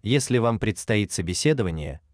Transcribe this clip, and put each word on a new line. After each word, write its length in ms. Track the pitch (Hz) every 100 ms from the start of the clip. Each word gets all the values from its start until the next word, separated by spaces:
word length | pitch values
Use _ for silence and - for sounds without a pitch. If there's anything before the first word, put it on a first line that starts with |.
если 340 | 104 139 - 127
вам 220 | 117 113
предстоит 520 | 110 98 - 107 101
собеседование, 880 | - 87 87 151 143 95 80 73 67 _